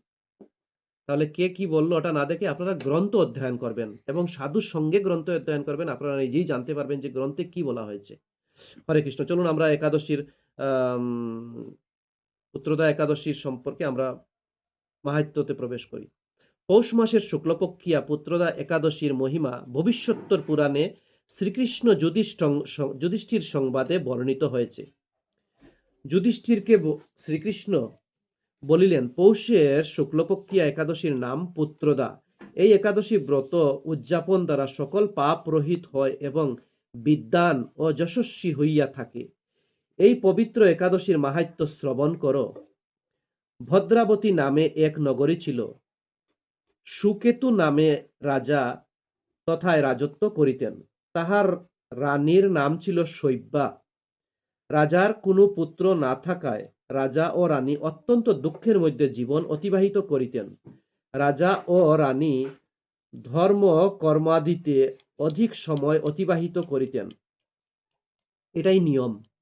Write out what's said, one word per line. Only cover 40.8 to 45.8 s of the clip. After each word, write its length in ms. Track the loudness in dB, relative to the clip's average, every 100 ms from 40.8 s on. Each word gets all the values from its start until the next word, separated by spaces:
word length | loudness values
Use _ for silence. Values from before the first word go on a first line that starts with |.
| 2 0 0 0
মাহাত্ম্য 500 | 0 0 -2 -4 -6
শ্রবণ 480 | -4 -6 -2 -2 0
করো।" 380 | -2 0 -2 -8 -20 _ _ _ _ _ _ _ _ -16
ভদ্রাবতী 680 | 0 2 4 2 4 2 2
নামে 340 | 2 2 2 2
এক 340 | 2 0 0
নগরী 360 | -2 0 0 0
ছিল। 360 | -4 -6 -6 -10